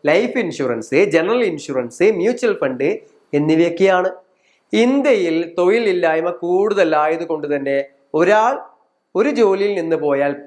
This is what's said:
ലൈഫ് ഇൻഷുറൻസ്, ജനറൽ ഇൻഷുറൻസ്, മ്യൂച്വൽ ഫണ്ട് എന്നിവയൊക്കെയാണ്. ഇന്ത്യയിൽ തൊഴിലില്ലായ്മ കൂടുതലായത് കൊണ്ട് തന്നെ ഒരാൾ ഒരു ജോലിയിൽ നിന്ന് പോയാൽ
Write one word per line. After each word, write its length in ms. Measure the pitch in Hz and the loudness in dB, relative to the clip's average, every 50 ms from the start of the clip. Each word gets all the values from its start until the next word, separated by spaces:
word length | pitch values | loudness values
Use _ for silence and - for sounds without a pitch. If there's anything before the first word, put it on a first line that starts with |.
| - 143 | 0 2
ലൈഫ് 300 | 156 190 240 247 - 262 214 | 2 2 2 0 -2 -4 -4
ഇൻഷുറൻസ്, 540 | 165 - - 139 123 117 113 107 - 131 151 202 185 147 | -4 -4 -4 -4 -4 -4 -6 -6 0 2 2 2 2 2
ജനറൽ 280 | 160 160 190 226 247 233 190 | 0 0 0 0 0 -2 -2
ഇൻഷുറൻസ്, 560 | 160 143 - - 139 127 120 120 - - 175 214 214 170 | -4 -6 -8 -6 -6 -6 -6 -6 -2 0 2 2 2 2
മ്യൂച്വൽ 340 | 175 226 247 240 247 226 190 - | 0 -2 -2 0 -2 -2 -2 -2
ഫണ്ട് 260 | - 135 127 123 135 156 214 220 - _ _ _ _ _ - 147 | -4 -4 -2 -2 -2 -4 -4 -4 -10 _ _ _ _ _ -2 0
എന്നിവയൊക്കെയാണ്. 720 | 147 156 160 160 170 170 165 170 190 190 185 180 180 190 - - _ _ _ _ _ _ _ _ _ _ - 214 233 | 2 2 2 2 2 0 2 2 2 4 4 2 0 -2 -4 -6 _ _ _ _ _ _ _ _ _ _ 0 2 2
ഇന്ത്യയിൽ 520 | 247 269 285 262 294 254 202 175 165 160 165 170 165 - 180 | 4 2 2 2 2 2 2 2 0 -2 -2 -4 -4 -2 0
തൊഴിലില്ലായ്മ 720 | 175 180 214 240 233 202 185 180 170 160 160 165 165 175 170 - | 2 2 2 2 0 0 0 0 0 0 0 0 -2 -4 -6 -6
കൂടുതലായത് 840 | 175 170 175 190 202 214 208 196 185 160 156 151 151 156 165 165 170 160 | -4 0 0 0 2 0 2 2 2 2 2 0 0 0 -2 -4 -4 -6
കൊണ്ട് 160 | 165 151 147 147 147 | -6 -6 -4 -4 -4
തന്നെ 240 | 143 135 139 139 139 139 - _ _ _ _ - 156 | -4 -2 -2 -4 -4 -4 -6 _ _ _ _ 0 0
ഒരാൾ 360 | 156 185 208 214 220 240 277 - - - _ _ _ _ _ _ _ _ _ 175 | 2 4 4 2 2 0 -2 -4 -10 -18 _ _ _ _ _ _ _ _ _ 0
ഒരു 100 | 226 294 262 226 | 0 0 2 2
ജോലിയിൽ 340 | 226 196 190 196 202 208 202 185 | 2 2 2 0 0 -2 -2 -2
നിന്ന് 160 | 165 165 165 151 | -2 -2 -2 -2
പോയാൽ 300 | 147 147 139 139 143 143 143 143 - | 0 -2 0 0 0 -2 -4 -4 -2